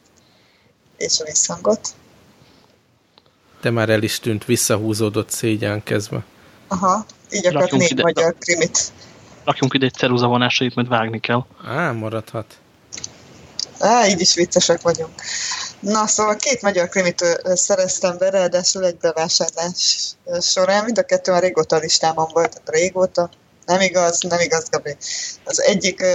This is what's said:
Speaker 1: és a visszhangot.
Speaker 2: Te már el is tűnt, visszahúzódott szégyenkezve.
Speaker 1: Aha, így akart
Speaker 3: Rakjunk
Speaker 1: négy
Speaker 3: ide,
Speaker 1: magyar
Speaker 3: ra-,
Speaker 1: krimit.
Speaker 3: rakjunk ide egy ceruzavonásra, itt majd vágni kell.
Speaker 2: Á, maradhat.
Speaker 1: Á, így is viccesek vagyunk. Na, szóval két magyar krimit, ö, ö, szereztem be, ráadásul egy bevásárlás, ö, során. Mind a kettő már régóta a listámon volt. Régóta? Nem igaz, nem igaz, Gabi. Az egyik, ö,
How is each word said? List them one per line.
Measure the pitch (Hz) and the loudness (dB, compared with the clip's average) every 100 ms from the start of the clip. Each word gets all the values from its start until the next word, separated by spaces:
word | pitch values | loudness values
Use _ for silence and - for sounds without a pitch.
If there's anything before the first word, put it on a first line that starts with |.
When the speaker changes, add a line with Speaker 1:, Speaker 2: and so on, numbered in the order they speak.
| _ _ _ _ _ _ _ _ _ - | _ _ _ _ _ _ _ _ _ -8
Speaker 1:
és | 165 - | -2 -2
a | |
visszhangot. | 156 151 - 180 208 214 - - _ _ _ _ _ _ _ _ _ _ _ _ _ _ _ - | -2 -2 -2 -2 0 0 -4 -16 _ _ _ _ _ _ _ _ _ _ _ _ _ _ _ -6
Speaker 2:
Te | 131 | -2
már | 117 110 | 2 4
el | 110 | 2
is | 107 - | 2 -4
tűnt, | 123 107 - | -4 -4 0
visszahúzódott | 120 - 107 110 107 107 107 101 | 0 2 0 0 0 0 0 -4
szégyenkezve. | - 117 107 107 104 - 107 104 123 - - - - - | -2 -2 0 -2 -4 -2 -4 -4 -8 -10 -18 -20 -18 -6
Speaker 1:
Aha, | 190 190 202 - - - | -2 0 0 -4 -18 -10
így | 202 180 | -2 2
akart | 160 | 2
Speaker 3:
Rakjunk | 180 190 | 2 2
Speaker 1:
négy | 170 | 2
Speaker 3:
ide, | - | 2
Speaker 1:
magyar | 170 160 165 | 0 2 0
Speaker 3:
ra-, | - | 0
Speaker 1:
krimit. | - 170 170 - - - - - - - - | -2 0 0 -2 -4 -10 -20 -20 -20 -10 -4
Speaker 3:
rakjunk | - 135 | 0 0
ide | 139 131 | 2 0
egy | |
ceruzavonásra, | - 131 123 120 120 123 - 127 | 0 0 2 2 2 2 0 -2
itt | 123 | -2
majd | 120 | -2
vágni | 117 110 110 | 0 -2 -4
kell. | - 120 123 - 113 | -2 -2 -2 -12 -8
Speaker 2:
Á, | 131 170 | -4 -4
maradhat. | 117 110 110 - 113 - - _ _ _ - - - - - - - - - | -4 -6 -6 -8 -10 -12 -18 _ _ _ -18 -16 -18 -20 -20 -16 -10 -10 -2
Speaker 1:
Á, | 190 240 202 | 2 4 4
így | 180 | 4
is | 196 170 | 2 2
viccesek | 175 175 - 170 | 2 2 2 0
vagyunk. | 170 165 160 - - - - - - - | 0 -2 -4 -10 -10 -8 -8 -8 -10 -8
Na, | 196 214 214 | -2 0 2
szóval | - 214 214 | 0 0 0
két | 294 247 | -2 0
magyar | 202 185 175 | 0 0 0
krimit, | 196 180 175 | 0 0 2
ö, | 175 170 | 0 0
ö, | 185 180 | 0 0
szereztem | - 190 185 - 190 175 | 2 2 0 0 -2 0
be, | 190 | 0
ráadásul | 190 180 175 180 190 180 | 2 2 0 0 0 0
egy | 170 | 0
bevásárlás, | 170 160 165 - 165 165 175 180 - - - - - | -2 0 0 0 -2 -4 -6 -2 -2 -2 -4 -10 -6
ö, | 175 | -4
során. | - 190 185 208 | 0 2 2 2
Mind | 226 208 | 0 0
a | |
kettő | 180 185 185 | 0 0 2
már | 175 | 2
régóta | 185 160 156 160 | 2 0 0 0
a | |
listámon | 156 - 165 160 160 | 0 0 0 0 0
volt. | 165 170 - - | 0 0 -4 -4
Régóta? | 156 185 185 185 - 175 _ _ _ - | 0 0 0 0 0 -4 _ _ _ -2
Nem | 185 | 2
igaz, | 185 180 170 170 | 2 2 2 0
nem | 175 175 | -2 0
igaz, | 170 160 160 | 0 0 -2
Gabi. | 151 147 143 - - - - | -4 -6 -10 -10 -8 -10 -12
Az | - - | -6 0
egyik, | - 196 185 185 | 2 2 0 0
ö, | 185 | 0